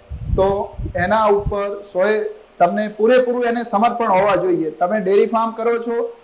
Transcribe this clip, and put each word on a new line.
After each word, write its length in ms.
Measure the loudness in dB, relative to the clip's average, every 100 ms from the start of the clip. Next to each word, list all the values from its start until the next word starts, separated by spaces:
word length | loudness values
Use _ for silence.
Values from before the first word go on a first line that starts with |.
| -16 -12 -4 0
તો 420 | 2 0 -6 -8 -8 -4
એના 300 | 0 2 4
ઉપર 580 | 2 0 -4 -4 -8 -6
સોએ 320 | -2 0 0 -2 -10 -12 0
તમને 280 | 2 2 -4 0
પૂરેપૂરું 460 | 4 4 4 0
એને 200 | -2 -2
સમર્પણ 440 | -2 0 2 2 2
હોવા 280 | 2 4 2
જોઈએ. 340 | 0 0 -2
તમે 300 | -2 -2 -2
ડેરી 260 | 2 2 2
ફાર્મ 260 | -2 -2
કરો 260 | -2 -2 -2
છો, 360 | -2 -4 -4 -10